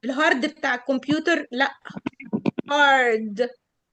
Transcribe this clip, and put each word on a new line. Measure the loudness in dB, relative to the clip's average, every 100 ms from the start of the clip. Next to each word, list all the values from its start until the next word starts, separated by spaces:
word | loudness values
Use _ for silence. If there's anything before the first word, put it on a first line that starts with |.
الهارد | -6 0 0 2
بتاع | -2 -4 -4
الكمبيوتر، | -4 -2 -4 0 -2 2 0 -2
لا. | -4 -4 -4 -16 -10 -12 _ -6 -4 -2 -4 -2
هارد، | 4 6 6 4 0 -4 -4 -4 -4 _ _ _